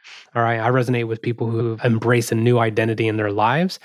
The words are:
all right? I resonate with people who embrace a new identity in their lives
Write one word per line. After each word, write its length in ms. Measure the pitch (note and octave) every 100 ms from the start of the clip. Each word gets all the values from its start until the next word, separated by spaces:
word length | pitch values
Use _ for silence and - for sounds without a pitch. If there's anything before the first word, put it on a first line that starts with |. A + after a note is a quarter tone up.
| - - - A#2+
all 80 |
right? 160 | A#2 A2+
I 100 | A2+
resonate 380 | B2+ A#2+ B2 A2+
with 120 | A2
people 300 | A#2+ A#2 A#2
who 300 | A2+ A#2+ A2+
embrace 480 | B2 A2+ A#2 A#2+ A2
a 40 | A#2
new 240 | A#2 A#2+
identity 480 | A2+ G#2+ A2+ A2 A2
in 100 | G#2+
their 140 | G#2
lives 480 | G2+ A2 C#3 F#3 -